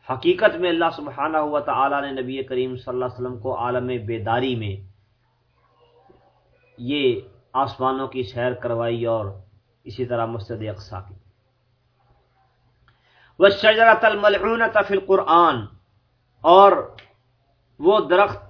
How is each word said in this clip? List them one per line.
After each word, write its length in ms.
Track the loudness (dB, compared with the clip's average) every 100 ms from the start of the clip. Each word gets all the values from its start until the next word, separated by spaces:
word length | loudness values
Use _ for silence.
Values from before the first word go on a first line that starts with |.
| -10
حقیقت 440 | -4 0 2 2 0
میں 140 | -2
اللہ 200 | 0 -2 -4
سبحانہ 400 | -14 -6 -4 -2
و 220 | -2 -4
تعالیٰ 420 | -4 -2 0 0
نے 200 | -4 -8
نبی 220 | -8 -8
کریم 320 | -6 -4 -4 -6
صلی 180 | -10
اللہ 120 | -6 -6
علیہ 80 |
وسلم 260 | -8 -10 -8
کو 180 | -8 -6
عالم 300 | -4 -4 -4
بیداری 680 | -8 -6 -8 -2 -2 -2 -4
میں 200 | -6 -10 -14 _ _ _ _ _ _ _ _ _ _ _ _ _ _ _ _ _ _ _
یہ 440 | -6 0 0 0 -6 _ _
آسمانوں 540 | -4 -4 -2 -4 -2 -6
کی 160 | -8
سیر 300 | -8 -4 -4
کروائی 520 | -4 -6 -4 -4 -4 -2
اور 200 | -2 -4 -12 -20 _ _ _
اسی 220 | -20 -10 -6
طرح 200 | -4 -4
مسجد 380 | -6 -10 -10 -10
اقصی 260 | -12 -14 -16 -16
کی۔ 60 | -20 _ _ _ _ _ _ _ _ _ _ _ _ _ _ _ _ _ _ _ _ _ _
وَالشَّجَرَةَ 580 | 4 6 2 6 6 6
الْمَلْعُونَةَ 800 | 4 2 2 2 0 0 0 0 0
فِي 80 | -2
الْقُرْآنِ، 680 | 2 0 4 4 4 2 -6 -18 _ _ _ _ _ _
اور 540 | 6 8 8 6 -4 -16 -20 _ _ _ _ _ _ _
وہ 200 | 2 2
درخت 400 | 2 2 0 -2 -16